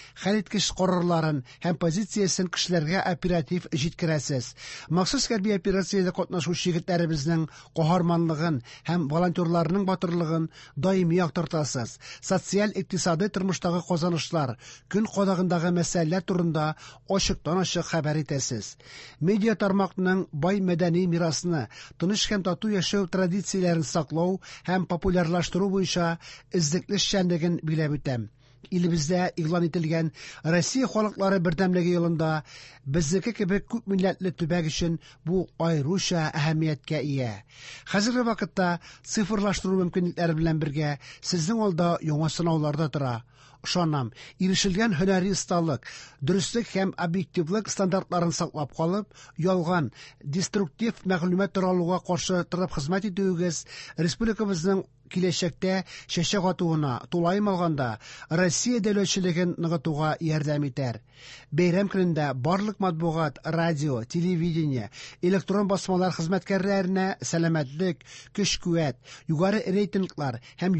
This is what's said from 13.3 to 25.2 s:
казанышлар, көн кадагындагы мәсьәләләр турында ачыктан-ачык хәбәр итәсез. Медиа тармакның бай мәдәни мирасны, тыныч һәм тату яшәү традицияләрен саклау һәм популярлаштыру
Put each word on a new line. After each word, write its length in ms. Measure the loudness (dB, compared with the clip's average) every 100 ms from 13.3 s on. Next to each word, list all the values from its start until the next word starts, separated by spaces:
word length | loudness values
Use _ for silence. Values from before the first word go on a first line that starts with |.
| 0 -2 0 0 0 0
казанышлар, 720 | 0 0 0 -2 -2 -2 -4 -12 -20 -4
көн 180 | 0 0
кадагындагы 640 | 0 2 2 2 2 2 2
мәсьәләләр 480 | 0 0 0 0
турында 460 | 0 0 2 0 -2 -4 -12 -12 -2
ачыктан-ачык 800 | 0 0 -2 -2 0 0 -2 -2
хәбәр 300 | -2 0 -2
итәсез. 540 | -2 -4 -4 -6 -8 -14 -20 -20 -16 -2
Медиа 380 | 2 4 2 2
тармакның 720 | 2 2 0 0 0 0 -2
бай 320 | -2 0 2
мәдәни 400 | 2 2 2 2 2
мирасны, 560 | 2 2 0 0 -2 -2 -8 -16 -4
тыныч 300 | 0 0 0
һәм 160 | 0 0
тату 240 | -2 0
яшәү 380 | 0 0 0 0
традицияләрен 720 | 0 2 0 -2 0 2 2
саклау 560 | 0 -2 -2 0 0 0 -6 -10
һәм 240 | -2 0 0
популярлаштыру 800 | 0 2 2